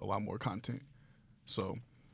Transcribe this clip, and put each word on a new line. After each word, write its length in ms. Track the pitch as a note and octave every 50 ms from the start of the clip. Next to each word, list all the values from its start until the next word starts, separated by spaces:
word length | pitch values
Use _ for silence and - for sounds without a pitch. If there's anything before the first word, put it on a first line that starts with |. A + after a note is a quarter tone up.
a 40 | -
lot 160 | G2+ G2 G2+
more 160 | G#2+ - -
content. 440 | B2 - B2+ F2+ A2 - - A#2 - - - - - - - - - - - - - -
So, 320 | - - A2 F#2+ F#2+ - A#2 - - - - - -